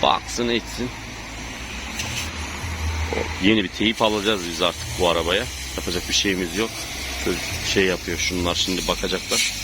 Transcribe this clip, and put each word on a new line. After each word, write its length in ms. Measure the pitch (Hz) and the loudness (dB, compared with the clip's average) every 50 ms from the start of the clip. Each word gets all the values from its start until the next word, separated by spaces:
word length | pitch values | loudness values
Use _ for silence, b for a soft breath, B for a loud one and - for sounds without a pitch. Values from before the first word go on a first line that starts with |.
| - | 6
Baksın 460 | 139 117 - - - - - 120 120 | 6 4 4 0 -4 -2 0 2 2
etsin. 400 | 117 113 - - - - 120 127 123 - - - - - - - - - - - - - - - - - - - - - - - - - - - - - - - - - - - - - - - - - 78 - - - - - 80 82 90 | 2 0 0 -2 -4 -4 -4 -4 -4 -8 -10 -10 -10 -10 -10 -10 -8 -8 -8 -8 -8 -8 -8 -8 -6 -6 -6 -6 -4 -4 -4 -4 -2 -4 -4 -4 -4 -6 -6 -6 -6 -6 -4 -4 -4 -2 0 0 0 0 0 0 0 0 -2 -2 -2 2 4
Yeni 200 | 98 110 107 95 | 4 4 4 2
bir 40 | |
teyip 340 | 90 - - 104 110 113 - | -2 -2 0 0 0 2 4
alacağız 400 | 117 107 107 107 98 107 110 98 87 87 | 2 2 2 2 2 2 2 2 0 -4
biz 100 | 82 78 | 0 2
artık 260 | 90 87 82 - - - - - | 2 2 2 0 -6 -6 0 2
bu 100 | 92 87 | 4 4
arabaya. 360 | 82 85 82 82 90 101 123 127 - - - - - | 4 4 2 2 2 2 0 -2 -6 -8 -8 -6 -6
Yapacak 320 | 92 - 101 87 87 - - | -4 -4 -2 -2 -2 -2 0
bir 40 | - | 0
şeyimiz 440 | - - 104 92 90 92 82 82 | 2 4 4 2 2 0 -2 0
yok. 120 | 95 113 113 - - - - - - - - - - - | -2 -2 -2 -2 -8 -8 -8 -6 -6 -6 -6 -4 -2 0
Çocuk 160 | 95 90 82 - - - - - - - | 0 0 0 -2 -4 -4 -4 -2 2 4
şey 120 | 107 95 | 6 6
yapıyor. 320 | 92 90 85 - - 85 | 6 4 0 0 -2 -2
Şunlar 380 | 82 - - 92 90 87 87 87 | 0 0 0 0 2 2 2 2
şimdi 320 | 85 - 92 92 87 80 | 2 2 2 0 0 2
bakacaklar. 680 | 85 87 87 98 92 90 90 - - 110 113 - - - - | 0 0 0 0 -2 -2 -2 0 0 2 2 2 0 -2 -4